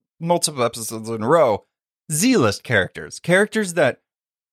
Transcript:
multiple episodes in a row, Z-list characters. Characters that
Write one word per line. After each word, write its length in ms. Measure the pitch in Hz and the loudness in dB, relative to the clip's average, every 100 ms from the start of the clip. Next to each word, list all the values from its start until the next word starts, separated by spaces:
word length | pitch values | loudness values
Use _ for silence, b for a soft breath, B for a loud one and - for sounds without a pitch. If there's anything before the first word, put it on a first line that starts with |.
| _ - | _ -8
multiple 420 | 165 175 170 143 | -2 0 0 0
episodes 460 | 117 117 113 113 110 | -2 -2 -10 -8 -8
in 140 | 113 | -4
a 60 | 110 | 2
row, 360 | 165 135 101 - _ _ _ - | 4 4 0 -6 _ _ _ -8
Z-list 520 | 151 240 240 113 - | -2 2 4 2 0
characters. 540 | - 110 87 - 80 - | -2 0 0 -6 -16 -8
Characters 540 | - 185 208 220 202 | 0 2 2 -2 -4
that 260 | 170 139 - _ _ _ _ _ | 0 0 -2 _ _ _ _ _